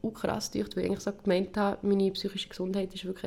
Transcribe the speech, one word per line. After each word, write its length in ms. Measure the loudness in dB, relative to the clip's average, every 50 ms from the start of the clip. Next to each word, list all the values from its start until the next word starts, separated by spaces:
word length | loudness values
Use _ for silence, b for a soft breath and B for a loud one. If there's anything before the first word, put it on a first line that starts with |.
auch 80 | -4 -4
krass 380 | -4 -2 -2 -2 0 -2 -2 -2
gedacht, 260 | -2 -2 -2 -2 -2
weil 80 | 0 0
ich 60 | 0
eigentlich 140 | 0 0 -2
so 80 | -4
gemeint 440 | -6 0 2 4 4 4 4 2 0
habe, 300 | 2 2 2 2 2 2
meine 240 | 4 4 6 4 4
psychische 380 | 2 0 -4 -4 -4 -6 -8 -8
Gesundheit 440 | -6 -4 -4 -2 0 -2 -2 -4
ist 120 | -6 -8 -6
wirklich 200 | -6 -6 -4 -4